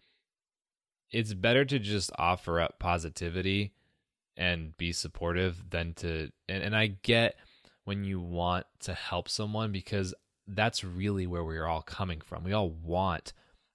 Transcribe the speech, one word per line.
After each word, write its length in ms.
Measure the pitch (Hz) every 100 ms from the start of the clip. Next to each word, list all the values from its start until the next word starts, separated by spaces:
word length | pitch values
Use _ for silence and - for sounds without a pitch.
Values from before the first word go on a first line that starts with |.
| _ _ _ _ _ _ _ _ _ _ -
it's 240 | 117 110
better 320 | 98 110 127 135
to 120 | 139
just 320 | 101 104 90 -
offer 420 | 82 90 - 85
up 200 | 82 -
positivity 960 | 87 87 82 - 85 90 92 98 104 _ _ _ _ _ _ -
and 400 | 90 87 80 -
be 160 | 85
supportive 800 | 85 82 - 85 87 92 87 82
than 240 | 85 85
to, 360 | 82 87 80 78 - -
and, 140 | 95
and 140 | 98 107
I 120 | 107
get 480 | 98 - 113 117 - - _ - _
when 180 | - 101
you 160 | 98 95
want 460 | 87 87 87 90 - -
to 120 | -
help 360 | 90 - 90 -
someone 420 | - 107 107 110
because 400 | 98 - 104 95 - _ _ -
that's 340 | 101 113 -
really 440 | 95 90 101 98 90
where 180 | 87
we're 220 | 80 82 80
all 160 | 80
coming 380 | - - 95 82
from. 240 | - 82
We 80 | 85
all 180 | 107 92
want 640 | 80 80 87 95 82 - - _ _ _